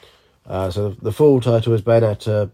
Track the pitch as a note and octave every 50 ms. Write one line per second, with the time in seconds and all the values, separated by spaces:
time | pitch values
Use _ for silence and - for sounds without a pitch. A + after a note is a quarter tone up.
0 | - _ _ _ _ _ _ _ _ - F#2+ F#2+ F#2+ F#2 F2 G2+ G#2 G#2 F#2+ -
1 | - A2 G#2 - D3+ D3 C#3 B2+ A#2 B2+ A#2 A2+ A2 A#2+ A#2 A2 F#2+ A#2 A#2 A#2
2 | A2+ G#2+ G#2 - - A2 G#2 G#2 G#2 F#2